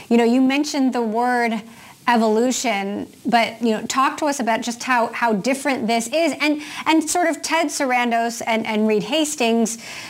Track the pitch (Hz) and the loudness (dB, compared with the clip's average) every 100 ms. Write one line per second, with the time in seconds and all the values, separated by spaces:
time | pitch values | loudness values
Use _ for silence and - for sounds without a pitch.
0 | - 233 233 254 262 277 302 294 262 240 | 0 4 4 4 4 2 0 0 0 0
1 | 226 220 247 240 233 226 - - - - | -2 0 0 2 0 -2 -6 -18 -20 -6
2 | - 240 220 214 254 240 233 196 196 202 | 0 2 4 4 2 0 -2 -2 -4 -6
3 | 180 - 262 233 220 233 233 214 226 262 | -8 -8 0 2 2 0 -2 -2 -2 0
4 | 277 302 302 277 226 220 233 233 - 247 | 0 0 -2 -2 -2 -2 -4 -8 -2 0
5 | 220 - 240 214 233 269 294 269 220 233 | 0 -2 0 0 0 -2 -2 -2 0 -2
6 | 233 302 330 - 302 294 - - - 320 | 0 0 0 0 0 -2 -4 -6 2 2
7 | 302 359 330 294 - 320 311 - 269 247 | 2 0 0 -2 -2 0 0 -2 0 0
8 | 240 233 233 233 - 226 220 214 220 214 | 0 0 0 -4 -2 -2 0 0 2 2
9 | 180 311 302 - 233 233 220 - - - | 0 0 -2 0 0 2 0 -2 -12 -14
10 | - | -16